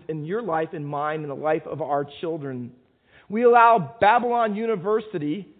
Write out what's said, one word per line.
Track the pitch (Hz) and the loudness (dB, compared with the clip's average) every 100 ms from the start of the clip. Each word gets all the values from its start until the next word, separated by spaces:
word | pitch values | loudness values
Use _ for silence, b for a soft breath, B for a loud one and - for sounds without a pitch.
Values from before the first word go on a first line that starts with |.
| - | -10
in | 160 | -10
your | 151 214 | -6 -6
life | 202 160 160 | -4 -4 -4
and | 170 143 | -8 -8
mine | 143 151 156 | -6 -6 -6
and | 147 | -8
the | 139 | -6
life | 151 165 - | -2 -4 -4
of | 147 | -8
our | 139 143 143 - | -4 -4 -4 -8
children. | 170 165 139 127 120 - _ _ b b b | -8 -8 -8 -10 -12 -16 _ _ b b b
We | 214 | 2
allow | 240 240 233 226 139 - | 6 8 8 6 0 2
Babylon | 202 233 240 240 220 208 | 4 4 2 0 0 -2
University | 226 202 190 220 214 170 147 190 185 | -4 -4 -2 -2 -2 -6 -4 -6 -10